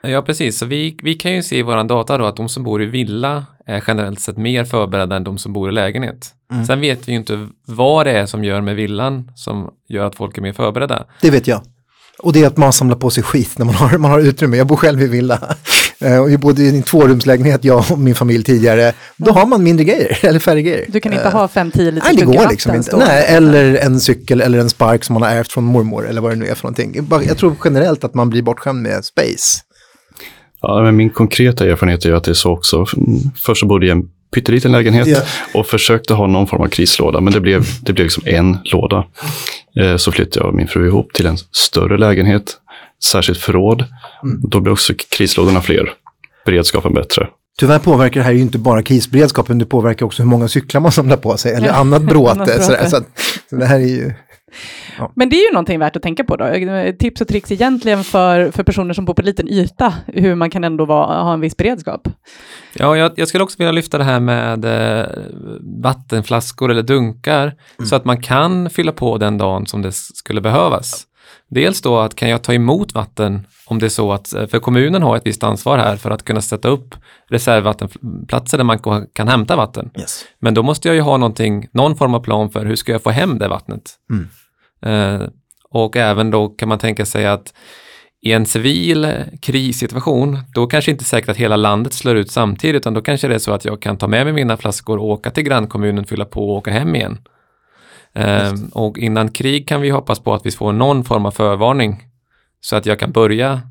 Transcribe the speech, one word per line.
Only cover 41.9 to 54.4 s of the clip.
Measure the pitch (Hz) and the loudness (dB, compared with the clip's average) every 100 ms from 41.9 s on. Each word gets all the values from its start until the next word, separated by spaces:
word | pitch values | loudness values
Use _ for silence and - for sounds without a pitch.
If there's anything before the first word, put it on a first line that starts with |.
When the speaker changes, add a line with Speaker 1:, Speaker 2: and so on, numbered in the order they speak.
| 101 | 2
Speaker 4:
lägenhet, | 107 95 98 104 - - _ - - _ | 4 4 4 2 -2 -18 _ -20 -20 _
särskilt | - 95 87 87 | -2 0 0 -2
förråd. | - 90 98 120 123 - - - | 0 2 2 2 -2 -8 -20 -10
Speaker 2:
Mm. | 135 - 117 | -6 -4 0
Speaker 4:
Då | 101 | 0
blir | 101 | 2
också | 101 - 98 - - | 0 0 -4 -6 -2
krislådorna | 95 - 90 92 | 0 2 2 2
fler, | 90 80 - - - _ _ _ - | 2 0 0 -8 -20 _ _ _ 0
beredskapen | 90 85 - - | 2 2 0 0
bättre. | - - - - _ _ - | -2 0 -2 -4 _ _ 0
Speaker 2:
Tyvärr | 135 151 | 2 4
påverkar | 175 135 127 131 | 4 4 4 2
det | 127 | 2
här | |
ju | 123 | 2
inte | 127 127 | 2 0
bara | 120 113 | 2 0
krisberedskapen, | 110 127 - 131 147 - 117 120 | 2 0 2 2 4 2 0 0
det | 117 | 2
påverkar | 123 113 117 117 | 0 0 0 -4
också | - | 0
hur | 120 | 2
många | 120 117 | 4 2
cyklar | 139 - 143 | -2 0 2
man | 160 | 4
samlar | 160 131 131 | 4 2 2
på | - 104 | 2 0
sig, | 123 | 0
eller | 117 208 | 0 2
Speaker 3:
Ja. | |
Speaker 2:
annat | 131 135 143 | 4 4 4
bråte. | 151 156 120 | 4 4 4
Speaker 3:
<laughs> | 104 | 2
Annat | 190 117 | 2 2
Speaker 2:
Sådär, | 185 131 | 2 2
Speaker 3:
bråte. | - | 2
Speaker 2:
så | 139 | 0
att, | - - - - _ | -2 -8 -8 -8 _
så | 127 | -2
det | 127 | 2
här | 135 | 2
är | 127 | 2
ju, | 127 127 107 _ _ | -2 -6 -8 _ _